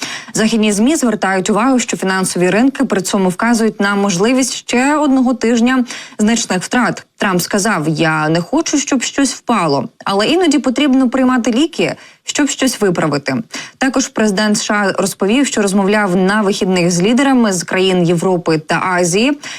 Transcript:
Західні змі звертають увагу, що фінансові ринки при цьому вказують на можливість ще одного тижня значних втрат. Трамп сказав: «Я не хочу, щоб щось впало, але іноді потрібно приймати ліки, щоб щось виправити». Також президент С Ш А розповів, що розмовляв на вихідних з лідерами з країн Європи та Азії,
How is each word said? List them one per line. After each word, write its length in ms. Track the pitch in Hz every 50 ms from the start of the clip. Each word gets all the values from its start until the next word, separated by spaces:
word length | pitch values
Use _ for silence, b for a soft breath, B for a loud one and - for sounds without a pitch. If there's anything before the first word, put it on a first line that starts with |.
| B B B B B B B
Західні 380 | - 220 220 226 220 214 214
змі 240 | 202 196 226 269 330
звертають 540 | 311 262 233 214 - - 190 190 190 180 214
увагу, 280 | 214 202 226 269 262 240
що 180 | 226 - -
фінансові 540 | 170 185 190 190 190 185 - - 180 175 185
ринки 340 | 180 214 254 277 - - 262
при 180 | 180 220 196
цьому 260 | 180 - - 202 190 185
вказують 520 | 170 - 226 233 240 214 226 214 214 -
на 140 | 202 202 202
можливість 600 | 202 196 196 180 170 202 240 262 254 269 - -
ще 420 | - - - 247 240 262 285 302
одного 380 | 302 302 285 269 262 247 254 254
тижня 500 | 247 - 226 247 226 226 247 262 254 240 B B B B B B B
значних 440 | 214 214 233 220 - - 196 180
втрат. 420 | - - - 254 226 180 - - - _ _
Трамп 240 | - 208 202 180 175
сказав: 480 | - - - 202 185 226 202 165 147 160
«Я 400 | 156 147 165 160 160 156 151 156
не 120 | 165 175
хочу, 380 | 170 - - 320 330 - - 285
щоб 240 | - - 294 240
щось 320 | - - - 285 277 - -
впало, 540 | - - - 240 202 170 156 139 120 113 - _ - -
але 220 | - 196 196 214
іноді 320 | 220 311 370 370 311 285 285
потрібно 500 | 226 262 233 - 302 285 254 269 262 226
приймати 420 | 277 269 262 254 254 254 220 254
ліки, 440 | 214 247 320 320 - - 175 - - B B B B B B
щоб 240 | - - - 294 269
щось 320 | - - 269 262 - -
виправити». 560 | 208 190 170 - 165 151 147 143 - - 131 120 - B B B B B B B
Також 300 | 254 269 - 262 269 -
президент 480 | - - 220 214 190 208 214 208 208
С 80 | 214 -
Ш 100 | - 214
А 280 | 208 202 190 - -
розповів, 440 | 190 185 - - 202 190 226 285 277
що 160 | - - 233
розмовляв 540 | 202 196 185 208 190 190 208 214 208 190 175
на 260 | 196 185 190 208 220
вихідних 480 | 208 190 208 - 214 185 185 180 170 175
з 120 | 175 170
лідерами 500 | 180 220 247 247 277 277 269 247 226 208
з 100 | 185 170
країн 400 | 165 - - 185 190 190 185 180
Європи 560 | 170 165 180 165 165 190 185 175 175 165 160 156
та 240 | - - 226 - -
Азії, 540 | 185 180 175 180 170 170 208 233 285 285 294 B B B